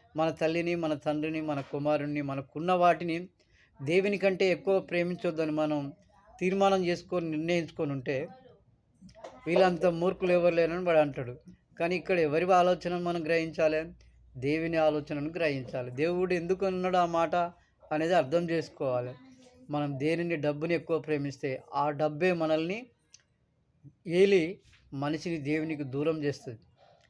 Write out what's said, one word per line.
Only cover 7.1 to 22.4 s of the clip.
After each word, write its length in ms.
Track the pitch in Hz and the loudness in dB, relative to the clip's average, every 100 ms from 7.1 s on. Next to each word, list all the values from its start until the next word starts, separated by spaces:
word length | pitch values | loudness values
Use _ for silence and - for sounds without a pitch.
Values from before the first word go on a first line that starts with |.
| 180 165 | -4 -2
నిర్ణయించుకొని 600 | 151 165 175 156 - 151 | -4 0 -2 -2 -6 -4
ఉంటే 360 | 139 127 135 165 - - - _ _ _ _ - - - - 156 | -4 -4 -4 -6 -12 -20 -20 _ _ _ _ -20 -20 -18 -10 0
"వీళ్ళంత 380 | 180 185 175 175 | 4 4 4 0
మూర్ఖులు 460 | 170 180 190 185 | 2 0 0 2
ఎవరు 240 | 180 175 170 | 4 4 4
లేరని" 300 | 165 175 175 | 0 0 2
వాడు 120 | 160 | 4
అంటాడు. 400 | 147 139 120 127 - - _ - | 4 -2 -10 -12 -18 -20 _ -4
కానీ 160 | 170 180 | -2 -2
ఇక్కడ 240 | - 185 | 0 2
ఎవరి 340 | 151 156 180 | 2 2 4
ఆలోచన 440 | 180 180 180 175 175 | 4 4 2 -2 -2
మనం 280 | 175 170 156 | -2 -2 0
గ్రహించాలి? 680 | 165 160 160 156 156 165 - - _ - 131 | 0 0 0 2 2 -4 -14 -20 _ -20 -6
దేవుని 400 | 135 156 165 165 | -2 -2 0 2
ఆలోచనను 520 | 156 151 143 147 147 | 2 2 -4 -6 -6
గ్రహించాలి. 600 | 170 160 139 123 131 123 | -2 -2 -2 -6 -8 -8
దేవుడు 420 | 123 160 180 180 | -2 0 0 0
ఎందుకు 320 | 180 170 185 196 | -2 0 -2 0
అన్నాడు 320 | 185 185 180 | -2 0 2
ఆ 80 | 175 | 2
మాట 300 | 170 165 175 170 - _ _ - | 2 2 0 -2 -6 _ _ -6
అనేది 200 | 156 165 | -2 2
అర్థం 360 | 180 131 165 170 | 2 2 0 0
చేసుకోవాలి. 640 | 165 151 - 139 123 123 139 - - - - - | -2 -4 -4 -2 -2 -4 -12 -20 -20 -20 -20 -6
మనం 300 | 147 143 139 | -4 -4 -2
దేనిని, 360 | 151 165 170 165 | 0 0 -2 -2
డబ్బుని 380 | 147 147 165 | -2 -2 -2
ఎక్కువ 260 | 170 170 160 | -2 0 -4
ప్రేమిస్తే 640 | 147 151 143 135 143 131 - | 0 -2 -2 -4 -6 -6 -6
ఆ 160 | 139 147 | -2 -2
డబ్బే 440 | 147 156 147 175 | 0 -2 0 0
మనల్ని 540 | 170 | 2